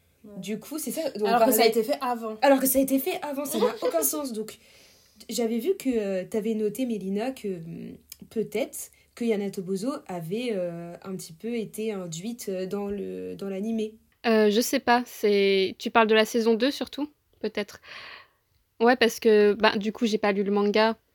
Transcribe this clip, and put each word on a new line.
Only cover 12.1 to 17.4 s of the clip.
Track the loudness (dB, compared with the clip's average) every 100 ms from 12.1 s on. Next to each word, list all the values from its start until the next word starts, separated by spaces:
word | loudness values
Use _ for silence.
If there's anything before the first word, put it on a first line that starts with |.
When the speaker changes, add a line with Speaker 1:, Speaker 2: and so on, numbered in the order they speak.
| -10 -10 -10 -8
Speaker 2:
euh, | -6 -4
dans | -6 -6
le, | -6 -8 -8 -10 -10
dans | -8
l'animé. | -6 -4 -4 -4 -8 _ _ 0
Speaker 3:
Euh, | 4 4
je | 4
sais | 2 0
pas, | 2 2 0
c'est, | -2 2 4 4 4 0 -2
tu | 0
parles | 4 6
de | 4
la | 4
saison | 2 2 2
deux | 2
surtout, | -2 -8 -8 -10 _ _
peut-être ? | _